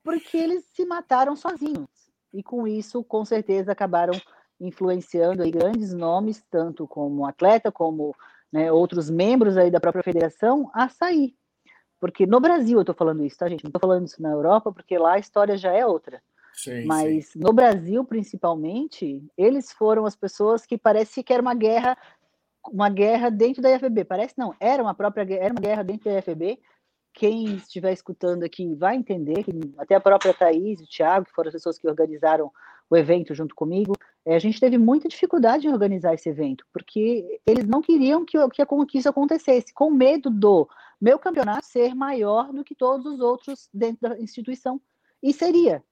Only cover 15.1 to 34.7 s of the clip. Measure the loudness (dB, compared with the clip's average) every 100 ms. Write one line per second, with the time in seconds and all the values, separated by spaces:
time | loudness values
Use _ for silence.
15.1 | 2 -2 0 0 0 0 0 0 -2 -6
16.1 | -20 _ _ _ -16 -12 -8 -2 -2 0
17.1 | -2 -6 -2 2 6 4 2 -2 -4 -4
18.1 | -8 -8 -6 -4 -4 -6 -8 -10 -10 -10
19.1 | -10 -14 0 0 0 -8 -2 0 0 -2
20.1 | -6 -12 -2 -2 -2 _ -2 2 2 0
21.1 | -6 -2 0 0 0 2 2 0 -4 -10
22.1 | _ _ _ _ _ -12 -2 -2 2 2
23.1 | 2 0 2 0 2 2 2 0 -2 -2
24.1 | -4 -6 -6 -8 -2 0 0 -2 -2 -4
25.1 | -4 -4 -2 -2 -2 -2 -4 -4 -6 -4
26.1 | -4 -4 -6 -6 -6 _ _ _ _ _
27.1 | _ -2 -2 -6 -8 _ -6 -4 -4 -8
28.1 | -6 -4 -2 -6 -8 -8 -2 -2 -2 -4
29.1 | -6 -4 -4 -6 -8 -10 -12 2 4 6
30.1 | 4 4 2 2 2 -2 -8 -12 -2 2
31.1 | 2 -2 -6 -6 -6 -8 -4 -4 0 -2
32.1 | 0 2 2 -2 _ -20 -20 _ 2 4
33.1 | 0 0 -8 -8 -6 -4 -2 -2 -4 _
34.1 | _ 0 0 0 2 2